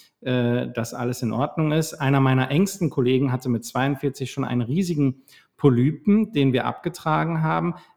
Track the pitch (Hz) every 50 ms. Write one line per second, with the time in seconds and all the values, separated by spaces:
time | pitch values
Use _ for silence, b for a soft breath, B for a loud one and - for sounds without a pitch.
0 | b b b _ - 131 127 123 120 120 120 123 123 123 120 120 117 - 123 -
1 | 120 123 120 - 127 113 107 117 143 147 - - 156 151 151 160 156 - - -
2 | 143 131 143 139 135 131 131 131 131 - 139 160 202 196 - - 175 143 - -
3 | 123 123 131 127 143 131 123 131 - 127 120 110 - - - 127 131 139 143 135
4 | - 139 - - 131 120 - 139 135 - 123 123 117 110 139 180 196 170 170 147
5 | 143 135 131 b b b b b b b _ _ - 143 123 120 127 147 156 -
6 | - 208 202 220 220 - - 147 139 135 123 127 123 120 120 - - 175 160 -
7 | - 160 156 156 156 160 165 160 156 156 165 165 165 175 165 B B B B